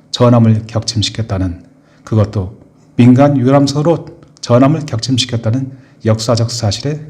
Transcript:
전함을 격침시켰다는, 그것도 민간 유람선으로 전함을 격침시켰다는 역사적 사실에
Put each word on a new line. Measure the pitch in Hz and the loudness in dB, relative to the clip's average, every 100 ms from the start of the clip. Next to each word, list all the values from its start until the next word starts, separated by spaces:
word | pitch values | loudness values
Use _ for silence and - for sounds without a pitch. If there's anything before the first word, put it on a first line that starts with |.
| _ | _
전함을 | - 123 120 113 110 - | 0 2 4 4 2 -2
격침시켰다는, | 110 - 110 101 - 110 98 92 85 - _ _ _ | -8 -6 -4 -6 -6 -6 -4 -6 -8 -16 _ _ _
그것도 | - 110 101 110 92 - - _ _ - | -4 0 0 -2 -8 -12 -20 _ _ 2
민간 | 120 127 143 143 | 4 6 4 2
유람선으로 | 120 143 139 147 156 165 - - _ _ | 2 2 2 0 -2 -2 -4 -20 _ _
전함을 | - 120 139 156 147 | 0 4 4 2 -4
격침시켰다는 | 113 120 127 - 117 113 127 135 - _ _ | -6 -4 -2 -2 -4 -4 -4 -6 -12 _ _
역사적 | 110 107 - 113 117 | -2 -2 0 -2 -2
사실에 | - 107 - 143 151 156 | -4 -4 -4 -6 -8 -10